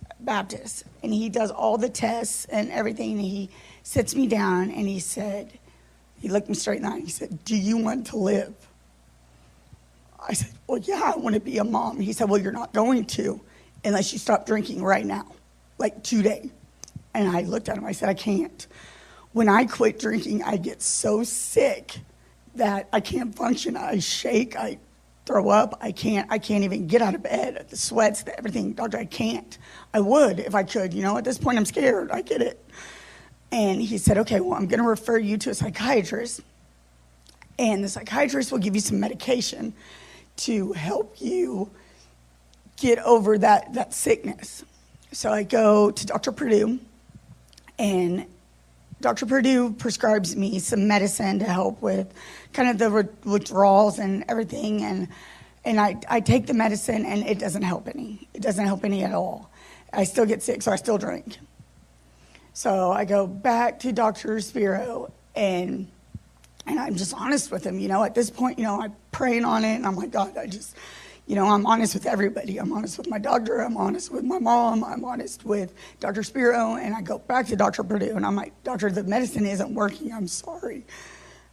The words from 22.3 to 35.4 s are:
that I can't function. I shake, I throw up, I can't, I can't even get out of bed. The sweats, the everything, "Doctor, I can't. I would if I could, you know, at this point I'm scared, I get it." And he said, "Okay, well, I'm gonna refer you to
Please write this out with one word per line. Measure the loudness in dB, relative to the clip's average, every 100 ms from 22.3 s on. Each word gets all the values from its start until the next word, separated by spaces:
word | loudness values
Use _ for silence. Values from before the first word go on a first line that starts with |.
| _ -14 -2
that | 0 0 -2
I | -2
can't | -2 -4 -4 -2
function. | 0 0 -2 -4
I | -2 -2
shake, | -2 -4 0 0 0 -4
I | -8 -8 -16 _ _ _ -2
throw | 2 6
up, | 6 4 0
I | -8
can't, | -4 -2 0 0
I | -4
can't | 0 0
even | 0 -2 2
get | 4
out | 4 0
of |
bed. | -2 -2 -2 -6 -10
The | -6
sweats, | -2 2 2 2
the | -8 -8
everything, | -6 -4 -4
"Doctor, | -4 -4 -6
I | -6
can't. | -4 -4 -4 -8 -20 -20 -20 -2
I | 2
would | 6 8 6 4
if | 0
I | 0
could, | 0 0 -2
you | -2
know, | 0 0
at |
this | -2 -2
point | 0 2
I'm | 2
scared, | 2 2 2 0
I | -4
get | -2 -2
it." | -2 -4 -16 -20 -20 -20 -20 -20 -20 -20 -6
And | 0 2 0
he | -2 0
said, | 2 2
"Okay, | 2 0
well, | 0
I'm | -2 0
gonna | 2
refer | 2 0 2 0
you | 2
to | -2